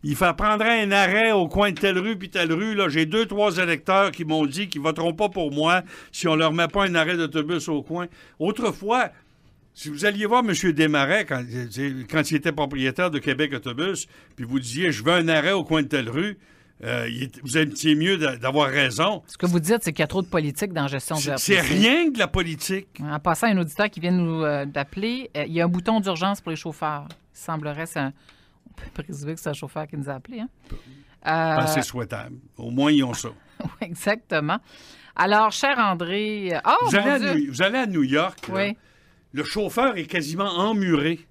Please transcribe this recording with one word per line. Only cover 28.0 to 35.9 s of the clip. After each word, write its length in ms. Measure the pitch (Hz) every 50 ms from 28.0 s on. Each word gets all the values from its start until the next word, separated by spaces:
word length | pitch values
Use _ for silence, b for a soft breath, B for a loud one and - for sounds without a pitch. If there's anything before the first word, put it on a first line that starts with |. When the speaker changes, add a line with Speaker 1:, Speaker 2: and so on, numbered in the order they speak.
Speaker 2:
un... 120 | 139 135 139 b b b b b b b b b b -
On 40 |
peut 320 | - - - - - - 143
présumer 300 | - - 143 143 151 165
que 60 | 165
c'est 100 | - 156
un 20 |
chauffeur 340 | 147 - 156 139 - 156 156
qui 100 | 147 -
nous 120 | 147 139 143
a 60 | 139
appelés, 260 | 131 - - 254 226
hein ? 80 | 220 262 _ B B B B B B B 135 139 B B B B -
Speaker 1:
Ben, 360 | - 160 165 160 160 156 156
Speaker 2:
Euh, 60 | 160 156
Speaker 1:
c'est 140 | 156 156
souhaitable. 520 | 151 - - 127 113 - 120 107 113 123 123 127 _ - _
Au 160 | - 120 117
moins, 180 | 120 131 139 151
ils 140 | 151 143 135
ont 100 | 123 117
ça. 140 | - - 120 110 - _
Speaker 2:
<laughs> 140 | _ _ -
Oui, 60 | - 160 - _
exactement. 760 | 220 170 170 - - 208 214 226 _ _ 175 156 147 151 185 233 B B B B B B B B B B B
Alors, 380 | - 175 190 208 214 220 214
cher 260 | 202 - - 277 277 247
André, 760 | 220 202